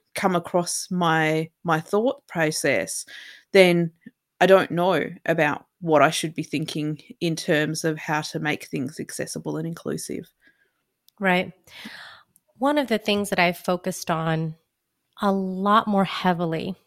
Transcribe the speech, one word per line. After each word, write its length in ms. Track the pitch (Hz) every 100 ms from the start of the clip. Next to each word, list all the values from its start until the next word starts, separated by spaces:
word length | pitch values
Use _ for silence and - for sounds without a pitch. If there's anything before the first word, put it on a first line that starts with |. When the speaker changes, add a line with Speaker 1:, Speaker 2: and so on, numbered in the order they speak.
| _
Speaker 1:
come 200 | - 196
across 540 | 175 175 180 170 - -
my, 600 | 180 170 160 156 156 165 _
my 160 | 170 156
thought 460 | - 202 240 277 _
process, 800 | 175 156 156 151 113 - - - - - - _
then 400 | 196 180 175 170 - - - _ -
I 60 | 185
don't 240 | 190 -
know 320 | 170 180 165 - 175 -
about 400 | 165 147 - - _
what 200 | 170 151
I 60 | 143
should 240 | 160 165
be 80 | 160
thinking 560 | 160 147 156 160 151 156 - -
in 160 | 170 160
terms 480 | - 151 151 160
of 140 | 160 156
how 240 | - 151
to 160 | 151 160
make 240 | 156 -
things 340 | - 156 127 -
accessible 600 | 151 - - - 160 151
and 80 | 165
inclusive. 580 | 165 - 160 - - - _ _ _ _ _ _ _ _ -
Speaker 2:
Right. 340 | 196 180 185 - _ - - - - - _ _ _ _
One 200 | 262 302
of 100 | 262
the 100 | 220
things 320 | - 208 202
that 80 | 185
I've 200 | 175 175
focused 520 | - 180 190 - -
on 440 | 160 160 160 160 156 _ _ _ _ _ -
a 100 | 208
lot 540 | 196 190 185 202 214 214
more 180 | 196
heavily 680 | 190 - 185 170 170 160 - 190